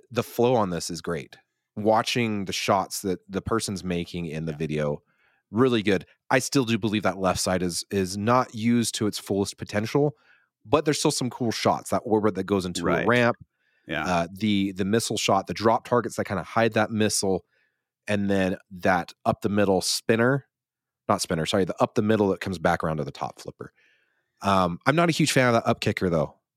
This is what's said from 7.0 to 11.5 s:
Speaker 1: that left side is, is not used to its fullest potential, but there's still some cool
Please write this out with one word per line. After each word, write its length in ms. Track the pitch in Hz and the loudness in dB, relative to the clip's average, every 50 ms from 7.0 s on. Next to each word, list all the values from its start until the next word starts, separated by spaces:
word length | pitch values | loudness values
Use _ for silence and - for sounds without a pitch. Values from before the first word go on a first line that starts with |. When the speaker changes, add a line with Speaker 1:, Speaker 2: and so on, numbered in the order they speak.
| 87 | 0
Speaker 1:
that 140 | 98 87 98 | -2 -2 0
left 220 | 95 92 90 90 | 0 0 0 0
side 240 | - 98 92 92 90 | 0 -2 -2 0 -2
is, 220 | 90 82 - - - | -2 -4 -6 -6 -4
is 280 | 101 98 95 90 95 104 | -2 -2 -2 -2 -4 -2
not 360 | 101 113 120 127 120 - - | 0 2 2 2 2 -2 -4
used 420 | 110 110 120 120 120 113 - - | -2 0 2 2 2 2 0 -2
to 120 | - 110 104 | -2 -2 -2
its 100 | - - | -2 -4
fullest 400 | - - 104 98 101 - - - | -4 -2 -2 -2 -2 -2 -4 -10
potential, 580 | - - - 104 110 113 - 143 143 151 - _ _ _ _ _ _ _ _ _ _ | -10 -6 -4 -4 -2 0 0 0 0 0 -2 _ _ _ _ _ _ _ _ _ _
but 180 | 110 117 156 156 | 0 2 2 4
there's 140 | 156 143 - | 2 0 2
still 120 | - 156 | 2 0
some 180 | 143 - 135 120 | 0 0 -4 -4
cool 220 | - - 127 113 | -4 -2 -2 -2